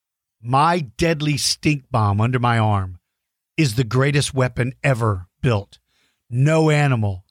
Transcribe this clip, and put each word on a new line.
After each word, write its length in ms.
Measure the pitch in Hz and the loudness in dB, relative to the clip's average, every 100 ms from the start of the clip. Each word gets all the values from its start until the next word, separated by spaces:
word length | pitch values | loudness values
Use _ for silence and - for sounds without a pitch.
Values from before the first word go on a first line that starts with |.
| _ _ _ _ | _ _ _ _
my 380 | 117 135 160 180 | -2 2 2 0
deadly 560 | 120 - 165 156 151 143 | -4 -2 -2 0 -2 -2
stink 480 | - - 160 143 - | -2 -2 -2 -2 -2
bomb 300 | 120 104 101 | 0 0 2
under 180 | 117 127 | 0 0
my 200 | 120 117 | 0 2
arm 400 | 107 101 95 87 _ _ _ _ _ - | 2 0 -4 -12 _ _ _ _ _ -2
is 200 | 143 107 | -2 -2
the 80 | |
greatest 500 | 110 127 139 143 - | -2 0 2 0 -2
weapon 400 | 131 127 131 123 - | -2 -2 -2 -6 -2
ever 440 | 143 117 113 95 90 _ | -2 0 0 -2 -8 _
built. 380 | 127 104 - - _ _ _ _ - | -2 -2 -4 -18 _ _ _ _ -8
No 420 | 120 143 160 156 | 0 2 2 2
animal 540 | 147 143 120 104 92 - | 2 2 0 -2 -6 -8